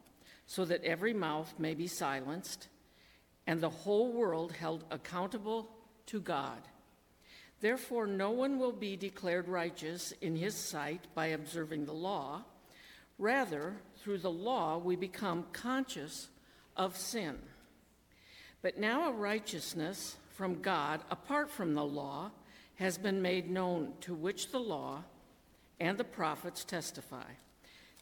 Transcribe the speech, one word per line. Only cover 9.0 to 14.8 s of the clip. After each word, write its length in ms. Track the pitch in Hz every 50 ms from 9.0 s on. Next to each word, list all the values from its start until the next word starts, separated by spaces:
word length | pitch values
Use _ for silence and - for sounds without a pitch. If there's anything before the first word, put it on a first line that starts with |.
| 196 190 - - - 180 170 180 175
righteous 680 | 175 185 175 170 170 - - 156 156 170 175 - - - -
in 140 | - 165 165
his 180 | 160 170 208 214
sight 480 | - - - - 151 143 147 160 180 - - -
by 120 | 165 160
observing 580 | 160 156 156 156 151 - 170 160 151 160 151 147
the 80 | 143 156
law. 500 | 160 175 190 202 160 139 131 147 180 233 - - - - - - - - - - - - - _
Rather, 600 | - 190 214 254 277 254 196 156 143 151 175 208 208 - - -
through 220 | - - 208 202 185
the 100 | 165 185
law, 480 | 165 170 196 233 262 233 165 156 160
we 180 | 170